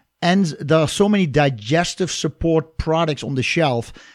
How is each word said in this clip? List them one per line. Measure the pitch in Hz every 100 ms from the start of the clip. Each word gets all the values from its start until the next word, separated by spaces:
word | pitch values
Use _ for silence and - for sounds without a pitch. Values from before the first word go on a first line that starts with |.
| _ _
enz-, | 175 190 170 -
there | 147 160
are | 147
so | - 202
many | 208 170
digestive | 147 143 117 107 160 170 - 185
support | - 156 - 165 160 160 -
products | 160 160 165 135
on | 113 135
the |
shelf, | 123 165 151 120 - - -